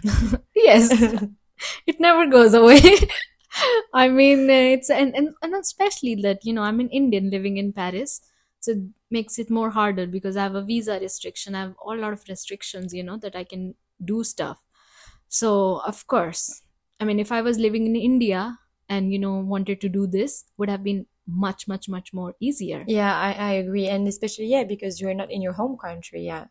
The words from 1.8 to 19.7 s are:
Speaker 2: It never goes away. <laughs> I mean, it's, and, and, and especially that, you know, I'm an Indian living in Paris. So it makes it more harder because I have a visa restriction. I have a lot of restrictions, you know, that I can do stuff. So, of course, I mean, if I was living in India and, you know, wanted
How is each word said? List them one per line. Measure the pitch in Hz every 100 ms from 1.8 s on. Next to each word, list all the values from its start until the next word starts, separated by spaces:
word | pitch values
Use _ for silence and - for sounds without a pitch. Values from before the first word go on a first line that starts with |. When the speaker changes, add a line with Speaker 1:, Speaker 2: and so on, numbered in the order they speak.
| -
Speaker 2:
It | 320
never | 339 330 311
goes | 254 226
away. | 233 233 285
<laughs> | 349 403 - - - _ _ - 554 466 440
I | 254 254
mean, | 262 277 277 269
it's, | 262 254 262 269
and, | 269 269 233
and, | 302 -
and | 330 392
especially | - - 392 - 247 208
that, | 202 196 220
you |
know, | 226
I'm | 208 226
an | 247
Indian | 269 269 202 196
living | 190 196 196
in | 202
Paris. | 202 180 185 285 - _ _ _ _
So | 240
it | 208 190 _ -
makes | 226 220 -
it | 226
more | 226 220
harder | 214 208 190 180
because | 185 196 196
I |
have | 196 196
a |
visa | 196 233 214 190
restriction. | 190 - 185 - 196 190
I |
have | 190 185
a | 214 226
lot | 214
of | 208 -
restrictions, | 185 - 202 - 190 185
you | 180
know, | 180 214
that | 208 180
I |
can | 180 185 185 - _ -
do | 180 226
stuff. | 220 - 151 - _ _ _ _ - _ _
So, | - 220 202 190 160 156
of | - -
course, | 240 165 - - - _ _ _ -
I | 214
mean, | 208
if | 214
I | 233
was | 233 226
living | 220 220 226
in | 226
India | 247 254 220 185 226 240 _ _ -
and, | 196 190
you | 196
know, | 196 190
wanted | 190 196 196